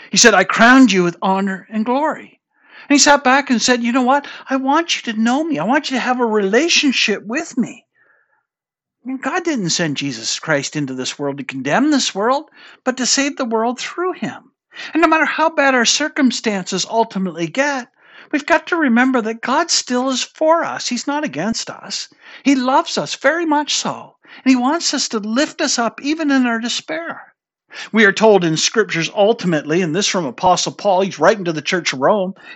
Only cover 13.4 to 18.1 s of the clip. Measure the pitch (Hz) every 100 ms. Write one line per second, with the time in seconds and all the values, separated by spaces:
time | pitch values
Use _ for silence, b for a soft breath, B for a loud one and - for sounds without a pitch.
13.4 | 247 226 226 247 - - 359 330 160 -
14.4 | - _ _ B B 311 330 320 294 -
15.4 | 320 320 277 262 220 - 302 311 262 -
16.4 | 226 196 175 185 - 226 226 196 185 160
17.4 | 165 254 285 269 240 B B